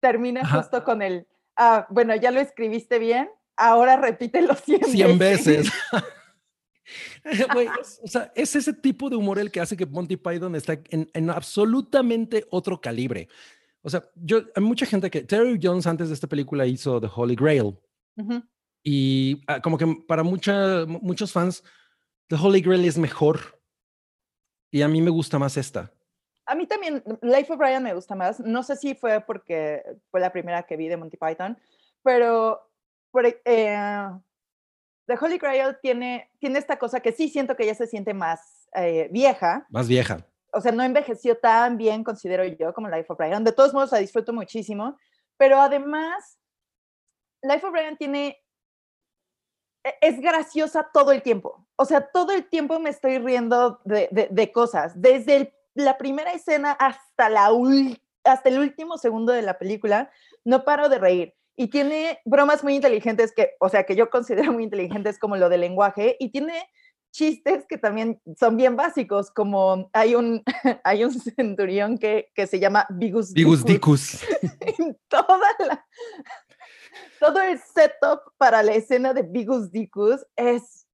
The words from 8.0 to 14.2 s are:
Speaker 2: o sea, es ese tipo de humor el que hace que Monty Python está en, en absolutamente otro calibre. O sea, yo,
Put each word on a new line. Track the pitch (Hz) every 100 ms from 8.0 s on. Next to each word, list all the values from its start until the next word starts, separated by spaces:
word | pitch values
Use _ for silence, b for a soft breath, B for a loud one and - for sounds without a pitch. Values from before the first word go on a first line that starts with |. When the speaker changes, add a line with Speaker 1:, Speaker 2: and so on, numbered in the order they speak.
Speaker 2:
o | 214
sea, | 247 214
es | - 302 294
ese | 277
tipo | - 269 220 277
de | 233
humor | 202 196
el | 208
que | 185
hace | 170 185
que | 180
Monty | 147 175 185
Python | 180 170 180
está | 160 139 156 160
en, | 160 160
en | 160 160
absolutamente | 175 - - 214 247 269 277 247 226 226 220 214
otro | 185 196 180
calibre. | - 117 127 107 82 b b b b b
O | 151
sea, | 170 -
yo, | _